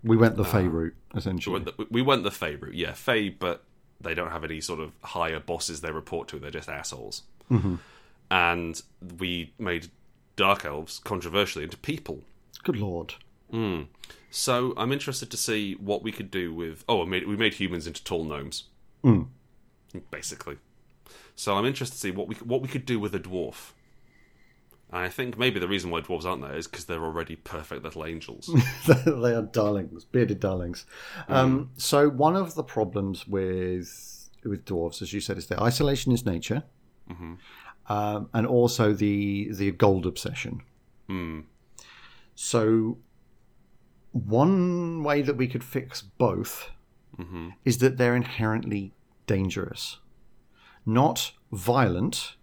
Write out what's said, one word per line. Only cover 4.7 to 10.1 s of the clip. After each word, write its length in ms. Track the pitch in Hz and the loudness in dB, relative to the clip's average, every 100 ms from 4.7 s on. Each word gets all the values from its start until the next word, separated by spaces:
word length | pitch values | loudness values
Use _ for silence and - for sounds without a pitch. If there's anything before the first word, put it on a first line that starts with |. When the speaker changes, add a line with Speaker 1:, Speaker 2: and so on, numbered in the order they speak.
| 80 | -8
Speaker 2:
of 100 | 78 - | -8 -12
higher 380 | - 92 82 78 | -10 -4 -2 -4
bosses 400 | - 85 - 78 | -6 -6 -4 -6
they 120 | 82 | -6
report 360 | 78 - 85 - | -8 -6 -8 -8
to. 100 | 73 | -12
They're 120 | 71 | -10
just 160 | 73 - | -12 -10
assholes. 560 | 73 - - 53 - - - - | -10 -10 -10 -12 -14 -16 -20 0
Speaker 1:
Mm-hmm. 260 | 117 95 85 - - - _ _ | 2 2 -2 -8 -20 -20 _ _
Speaker 2:
And 520 | 92 87 87 85 80 - _ 92 85 | 2 4 2 -2 -8 -14 _ -18 -6
we 340 | 92 87 82 _ | -4 -4 -8 _
made 300 | 104 87 80 _ - | -4 -4 -6 _ -20